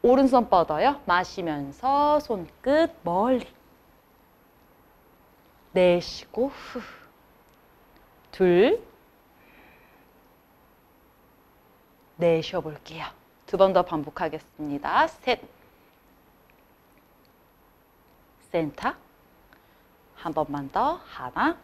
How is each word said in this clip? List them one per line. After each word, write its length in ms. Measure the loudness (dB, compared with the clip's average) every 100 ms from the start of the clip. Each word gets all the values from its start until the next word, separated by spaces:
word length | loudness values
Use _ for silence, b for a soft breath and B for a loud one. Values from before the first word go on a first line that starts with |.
오른손 460 | 6 6 6 4 4
뻗어요. 520 | 2 2 2 0 0
마시면서 1160 | 0 0 0 -8 -6 -6 -8 -6 -2 0 2 0
손끝 680 | -2 -8 -8 _ 0 2 0 -2
멀리. 440 | -4 0 2 0 -2 -20 _ _ _ _ _ _ _ _ _ _ _ _ _ _ _ _ _ _ _ _ _
내쉬고 760 | 2 4 2 -2 -14 -12 -4 -4
후. 320 | -6 -16 -16 -16 -20 -20 _ _ _ _ _ _ _ _ _ _ _ _
둘. 500 | 0 4 6 4 2 -4 _ _ _ _ b b b b b b b b _ _ _ _ _ _ _ _ _ _ _ _ _ _ _ _ _ _ _ _ -2
내쉬어볼게요. 920 | 0 0 -2 -8 -8 -14 -18 -14 -16 -16 _ _ -8
두 100 | 2
번 160 | 4
더 100 | 4
반복하겠습니다. 1200 | 0 -4 -8 -6 -6 -8 -16 -12 -8 -6 -2 0 0
셋. 340 | -2 -4 -4 -6 _ -20 _ _ _ _ _ _ _ _ _ _ _ _ _ _ _ _ _ _ _ _ _ _ _ _ _ _ _ _
센터. 440 | -4 -4 -6 -8 -8 _ _ _ _ _ b b b b _ _
한 180 | -14 -8
번만 380 | -4 -4 -6 -6
더. 300 | -2 -2 -4
하나. 540 | -10 -14 -10 -2 -2 -2